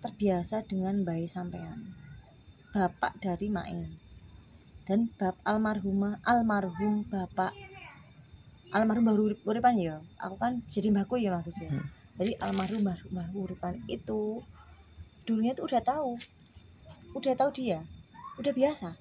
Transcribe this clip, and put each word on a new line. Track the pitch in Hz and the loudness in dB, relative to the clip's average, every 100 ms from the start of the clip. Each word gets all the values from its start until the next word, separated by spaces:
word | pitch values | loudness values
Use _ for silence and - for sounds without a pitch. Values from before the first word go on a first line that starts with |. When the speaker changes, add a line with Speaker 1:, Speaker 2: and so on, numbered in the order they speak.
Speaker 1:
terbiasa | 233 - 208 180 175 214 - | -6 0 2 4 2 -4 -2
dengan | 190 185 202 180 | -2 0 2 2
bayi | 165 170 | 0 -2
sampean. | 180 175 175 165 226 202 - - - - - - - - | -4 -6 -8 -8 -10 -12 -14 -14 -16 -16 -20 -20 -20 -4
Bapak | 208 185 - - - | 2 2 2 -4 -2
dari | 196 170 208 | -4 -2 -2
Mae. | 196 - 175 165 160 - - - - - - - - | -2 -2 -6 -8 -10 -16 -18 -18 -18 -18 -18 -18 -16
Dan | - 196 233 - | 0 2 2 2
bap-, | 185 185 - | -2 0 0
almarhumah, | 214 220 208 190 196 202 208 - | 2 2 0 0 2 2 0 4
almarhum | 240 226 208 190 170 208 208 208 | 4 6 2 2 0 2 2 0
bapak, | 196 180 - 185 403 381 381 359 - - - - - - - - | -4 -2 -2 -2 -4 -14 -16 -16 -18 -18 -20 -18 -18 -18 -18 -2
almarhum | 202 226 220 226 | 2 4 6 6
baru | 214 214 | 8 4
urip-, | 208 - | 2 0
uripan | 220 247 233 | 4 6 6
ya. | 165 156 160 - | 2 -2 -12 -8
Aku | 180 196 | -8 -2
kan | 233 247 - | 0 0 -2
jadi | - 202 | 0 4
mbahku | 202 196 247 | 4 4 2
ya, | 208 | 2
Mas | 175 165 | 0 -2
Gus, | 185 | -6
ya. | 165 | -4
Speaker 2:
Hmm. | 139 143 - - - | -4 -4 -12 -18 -2
Speaker 1:
Jadi | 196 - | -2 0
almarhum | 196 196 190 214 | 0 0 0 2
mbah, | 202 175 - 185 | 2 0 -6 -6
mbah | 170 | -4
uripan | 196 185 185 180 208 220 | -4 -4 -4 -4 -4 -6
itu | 233 - 214 214 226 - - - - - - - - | -8 -2 -2 0 -4 -8 -20 -20 -20 -20 -18 -18 -14
dulunya | - 226 226 262 | 0 2 2 2
tuh | 320 | 2
udah | 247 | 2
tahu. | 226 285 277 240 - - - - - - - - - 277 | 4 2 0 -2 -10 -18 -20 -18 -18 -18 -18 -16 -10 -2
Udah | 269 254 | 0 4
tahu | 269 | 4
dia. | 277 247 165 165 - - - - - | 2 0 0 -4 -14 -16 -14 -14 -2
Udah | 285 | 0
biasa. | 254 269 302 175 165 | 4 4 4 -6 -8